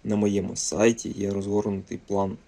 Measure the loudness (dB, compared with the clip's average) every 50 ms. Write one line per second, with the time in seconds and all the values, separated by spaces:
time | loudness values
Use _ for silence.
0 | -2 0 2 2 2 2 2 0 -2 -2 -6 -6 -6 -4 2 4 4 4 4 2
1 | -4 -8 -6 -4 -4 -4 -2 -4 -2 0 0 0 0 0 -4 -4 -6 -8 -12 -12
2 | -6 -2 0 0 0 0 -4 -8 -14